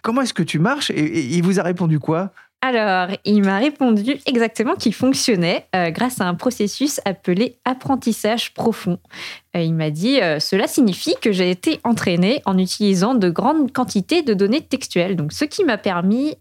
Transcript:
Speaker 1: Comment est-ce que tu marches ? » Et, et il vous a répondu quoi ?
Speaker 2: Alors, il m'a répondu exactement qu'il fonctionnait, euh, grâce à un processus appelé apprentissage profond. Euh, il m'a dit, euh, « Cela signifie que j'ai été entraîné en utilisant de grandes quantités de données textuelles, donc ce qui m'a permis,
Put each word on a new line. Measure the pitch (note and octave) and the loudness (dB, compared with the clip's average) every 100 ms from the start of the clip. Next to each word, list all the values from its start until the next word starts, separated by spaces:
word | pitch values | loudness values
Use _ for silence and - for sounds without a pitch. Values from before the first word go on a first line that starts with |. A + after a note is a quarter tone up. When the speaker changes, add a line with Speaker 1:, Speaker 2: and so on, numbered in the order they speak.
Speaker 1:
Comment | G#3+ B3 | -2 0
est-ce | B3+ | 0
que | - | -2
tu | E3 D#3 | -2 0
marches ? » | F#3 C#4+ - | 2 0 -2
Et, | D3 | -2
et | D3+ - B2+ F3 | -2 -2 -2 0
il | |
vous | F3 G3 | 2 2
a | |
répondu | G3+ F3+ E3+ D#3 | 0 0 0 0
quoi ? | C#3+ D#3+ F#3+ - - _ | 0 -2 -2 -8 -20 _
Speaker 2:
Alors, | C4 A#3+ G#3+ F#3 F3+ G3 | -2 0 2 0 0 -4
il | - G#3 | 0 2
m'a | G3 G3 | 4 2
répondu | C#4+ D4 B3+ G#3+ A3 C#4 - | 0 2 2 2 0 -2 -2
exactement | B3 A3+ - A3+ F4+ | 0 0 0 -2 0
qu'il | A#3 | -2
fonctionnait, | - C4 C4+ - G3 E3+ C4+ - | 0 0 0 2 2 2 -2 -2
euh, | F#3+ E3+ | -2 -2
grâce | D#3+ B3 - | 0 -2 -2
à | F3+ | -4
un | |
processus | F3 C4 - G3+ - C#4+ - G3+ | -2 -4 -2 -4 -2 -4 -2 -4
appelé | F3 - F3+ B3 - | -4 -2 0 0 -2
apprentissage | B3 C4 - C4 A#3+ G#3+ G#3 A#3 - | -6 -6 -2 -2 0 -2 -2 -2 -4
profond. | - A3+ G#3 F3+ F3+ - - - - _ F3 | -2 -2 -2 -4 -4 -8 -18 -16 -16 _ -2
Euh, | |
il | E3 | 0
m'a | D#3+ D#3 | 0 -2
dit, | D3+ G#3+ C#4 | -2 0 2
euh, « | F3+ D3+ | 2 0
Cela | - F#3+ C4 | 0 0 0
signifie | - A3 F3+ - - | 2 2 2 -2 0
que | A#3 | 0
j'ai | F#3 F3+ | 2 0
été | F3+ - D4+ A#3+ | 0 -2 -2 0
entraîné | A3+ G3 E3+ F#3 C#4+ - | 0 0 2 2 0 0
en | F#3 | 0
utilisant | F#3 - G#3 F#3+ G#3 C4 | 0 0 2 2 2 2
de | F#3 | 2
grandes | E3 A3 D#4 C4+ | 2 0 2 0
quantités | - G#3 G3+ F#3 E4+ | -2 -2 -2 0 0
de | C#4+ | 2
données | F#3+ G3+ C#4 | 2 2 0
textuelles, | - C4 - F3+ F3 F3+ | -2 -6 -2 -2 0 -2
donc | D3 | -4
ce | - D4+ | -4 -4
qui | - | 0
m'a | F4 G#3 | 0 0
permis, | G3+ F3 F#3 A#3 D4 - | 0 0 0 0 0 -2